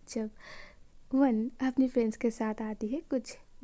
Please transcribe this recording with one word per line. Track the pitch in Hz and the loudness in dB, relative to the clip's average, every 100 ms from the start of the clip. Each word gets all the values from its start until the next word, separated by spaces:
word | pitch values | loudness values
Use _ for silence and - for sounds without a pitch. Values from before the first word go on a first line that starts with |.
| - | -10
जब | 226 220 - - - - - - - - | -6 -6 -10 -18 -18 -18 -20 -20 -20 -2
वन | 269 269 220 233 - | 4 4 4 0 -2
अपनी | 262 254 262 | 0 2 2
फ्रेंड्स | 254 226 220 | 4 0 2
के | 233 | -2
साथ | 226 220 214 | 0 -2 -4
आती | 220 214 214 | -6 -4 -4
है | 277 | -4
कुछ | - 262 - - - - | -2 -4 -4 -12 -18 -8